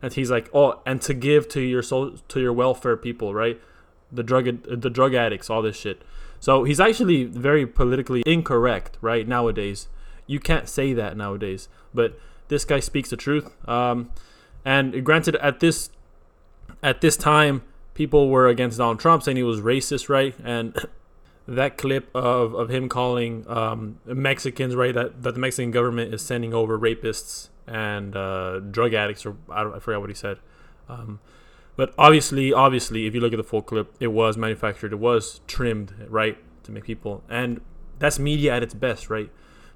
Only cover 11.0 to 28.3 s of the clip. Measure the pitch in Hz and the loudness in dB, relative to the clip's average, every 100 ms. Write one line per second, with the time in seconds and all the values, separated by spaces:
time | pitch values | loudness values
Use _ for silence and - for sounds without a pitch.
11 | 104 101 101 98 101 95 - - - 123 | -4 -6 -6 -6 -6 -8 -12 -20 -6 0
12 | 117 - - - - 147 - 143 - 151 | 0 0 -16 -20 -4 -4 0 0 0 -4
13 | 127 120 - 147 147 - - 120 123 120 | -4 -6 -2 -2 -2 -12 -4 0 0 0
14 | 120 - - - _ - 135 139 131 131 | -4 -10 -12 -20 _ -8 2 2 2 0
15 | 131 156 160 151 143 - 170 151 - - | 4 4 4 2 0 2 2 2 -4 -14
16 | - - _ _ _ - - - 139 127 | -20 -20 _ _ _ -20 -20 -4 -2 2
17 | 165 - 151 151 151 135 - - - - | 2 4 4 4 4 2 -6 -18 -16 -6
18 | 151 147 139 131 127 123 123 113 120 110 | 2 4 6 6 6 6 0 0 0 2
19 | 165 165 143 127 123 110 107 135 - 143 | 4 4 4 0 0 0 2 0 0 -4
20 | - 139 135 - 120 117 113 - - - | 0 2 2 -2 -6 -4 -4 -6 -10 -14
21 | - - - _ - 123 135 - 135 135 | -20 -20 -20 _ -6 -2 -2 -2 -2 -2
22 | 127 127 123 123 117 117 117 127 127 123 | -2 -2 2 2 2 -2 -2 -2 -2 -2
23 | 123 123 117 113 110 117 110 113 107 107 | 0 0 -2 -6 -6 -4 -2 -4 -8 -12
24 | - 127 135 135 135 - 131 123 127 123 | -8 -2 0 -2 -4 -4 -2 0 0 0
25 | 127 - 123 123 131 127 120 120 123 120 | -4 -4 -6 -2 -4 -2 -2 0 0 0
26 | 117 110 - 123 117 113 110 110 113 113 | -4 -6 -4 -4 -2 0 0 2 0 0
27 | 117 104 - - - - - 113 107 104 | -4 -6 -10 -14 -16 -20 -12 -6 -4 -4
28 | 101 98 95 | -6 -6 -4